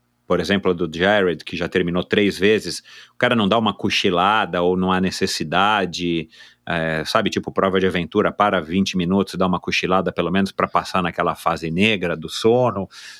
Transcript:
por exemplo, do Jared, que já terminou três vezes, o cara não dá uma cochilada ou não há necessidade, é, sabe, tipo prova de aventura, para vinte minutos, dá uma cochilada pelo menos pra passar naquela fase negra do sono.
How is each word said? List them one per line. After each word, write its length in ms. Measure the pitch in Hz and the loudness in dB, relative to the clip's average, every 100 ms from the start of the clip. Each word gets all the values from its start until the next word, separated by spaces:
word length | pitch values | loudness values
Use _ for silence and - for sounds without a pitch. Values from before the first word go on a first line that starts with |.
| _ _ - | _ _ -2
por 140 | 90 | 0
exemplo, 340 | 82 98 95 | 2 0 0
do 160 | 87 85 82 | 0 -2 0
Jared, 460 | 95 104 90 78 | 2 4 2 -2
que 140 | - 87 | -6 -6
já 100 | 85 | -2
terminou 360 | 92 87 90 | -2 0 -2
três 340 | - 104 101 87 | 0 2 2 2
vezes, 420 | 101 107 87 - - - - | 2 2 0 -10 -12 -20 -20
o 40 | - | -2
cara 180 | 123 117 | 0 2
não 120 | 98 | 2
dá 100 | 113 | 2
uma 160 | 110 | 2
cochilada 880 | - 101 - 101 87 95 110 90 87 | 0 -2 0 0 2 2 2 0 0
ou 140 | 87 92 | 0 2
não 140 | 92 | 2
há 80 | 92 | 2
necessidade, 1300 | 92 - - - 76 85 101 107 90 82 87 82 80 - - _ - | 0 0 -4 -4 -2 2 2 2 0 -4 -4 -2 -4 -12 -20 _ -6
é, 340 | 85 80 78 76 | -4 -2 -2 -2
sabe, 240 | 113 101 | 0 0
tipo 200 | 101 80 | -2 -4
prova 300 | - 95 92 | -2 0 2
de 80 | 92 | 0
aventura, 420 | 87 82 104 92 | 0 -2 0 0
para 300 | - 104 95 | 2 2 0
vinte 380 | 78 92 95 92 | 0 0 0 0
minutos, 380 | 87 98 92 92 | 0 0 0 -2
dá 120 | 92 | -2
uma 100 | 87 | -2
cochilada 540 | - - 87 92 87 | -4 -2 0 0 0
pelo 180 | 85 85 | -2 -2
menos 220 | 92 98 | 0 -2
pra 160 | - 92 | -2 -2
passar 340 | 85 - 95 | -2 -2 -2
naquela 320 | 85 82 87 | -2 -2 -2
fase 380 | 80 - 82 82 | -2 -2 -2 -2
negra 460 | 85 110 104 87 80 | 0 2 2 -2 -4
do 100 | 80 | -6
sono. 640 | - 113 123 123 98 92 - - | 0 2 4 2 -2 -6 -10 -20